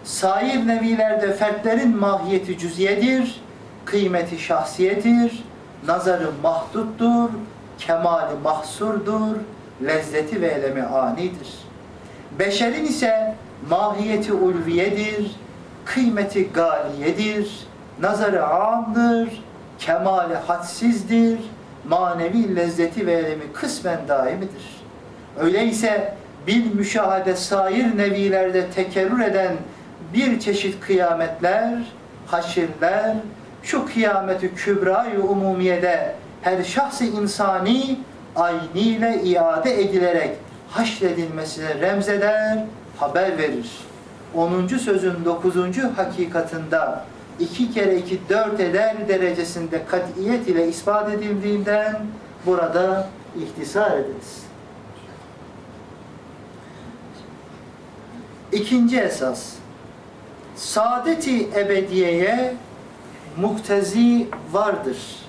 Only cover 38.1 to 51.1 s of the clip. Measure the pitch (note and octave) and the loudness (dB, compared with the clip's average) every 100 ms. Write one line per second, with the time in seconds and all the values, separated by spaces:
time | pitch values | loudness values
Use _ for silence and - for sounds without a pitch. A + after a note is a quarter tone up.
38.1 | - - - F3 E3 D#3+ E3 A3+ A3 A#3 | -16 -8 0 2 0 -2 0 2 4 2
39.1 | A3+ F#3 F3 E3 D#3+ B3+ G#3 F#3+ F#3+ F3 | 2 2 4 4 4 2 2 4 4 4
40.1 | E3+ D3+ - - - - - A#3 - F#3 | 2 0 -4 -12 -18 -10 -2 -2 0 0
41.1 | E3 E3 D#3+ D#3 - D#3 C#3+ F3+ G3+ G3+ | 0 -2 -4 -6 -6 -4 0 0 2 2
42.1 | G3+ G3+ G#3+ G#3+ A3 A3 - - - C#3+ | 2 2 2 2 0 -2 -10 -18 -4 -2
43.1 | E3+ F#3+ E3 D3+ B2+ A#2 - - - - | 2 2 2 -2 -2 -6 -12 -16 -18 -20
44.1 | - - E3 E3+ F3+ F#3 B3+ A3 F#3+ F#3 | -20 -8 0 2 2 0 0 2 2 2
45.1 | E3+ E3+ E3+ F#3 F3 F3+ F#3 B3+ G3+ F3+ | 0 0 2 2 2 0 0 0 0 -2
46.1 | F3+ E3+ E3+ E3 D#3+ D#3 E3 D3 - - | 0 -2 0 -2 -4 -2 0 0 -4 -8
47.1 | - - - E3+ - A#3+ A3 G3 F#3 F3+ | -16 -18 -6 -4 0 0 2 4 2 0
48.1 | F3+ - G#3 A3+ G#3 F3+ F#3 A3 A3 G3+ | -6 0 2 2 0 2 4 2 0 0
49.1 | F#3+ F3+ E3 E3+ F3 E3 E3 - F3+ - | 2 2 0 -4 -4 -4 -4 -2 -2 -2
50.1 | E3+ G3 A#3+ F#3+ E3+ E3 E3 - G#3 G#3 | -4 0 0 2 2 2 0 0 0 0